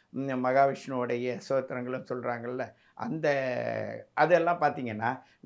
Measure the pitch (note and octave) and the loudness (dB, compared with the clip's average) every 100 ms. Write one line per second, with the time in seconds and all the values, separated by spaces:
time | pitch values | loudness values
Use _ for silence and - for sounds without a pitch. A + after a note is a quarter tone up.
0 | _ - C#3 C3 B2+ C3 C#3 C3+ - C3 | _ -8 -4 0 2 6 4 2 -4 -4
1 | B2 A#2+ B2 A#2 - C3+ C3 B2+ B2 B2+ | -2 -2 -2 -6 -2 -2 -2 -6 -6 -8
2 | A2 B2 B2 A#2+ A#2 B2+ A2+ - _ - | -6 -6 -4 -4 -6 -6 -8 -10 _ -10
3 | A2+ D#3+ D#3 C#3 C3 B2 A#2 A2+ G#2+ A2 | -6 0 2 2 0 -2 -2 -4 -4 -8
4 | - - D#3 E3+ E3 E3+ D3 C3 B2 G#2+ | -6 2 6 6 6 2 2 0 -4 -2
5 | A2+ C3 - _ | -2 -2 -8 _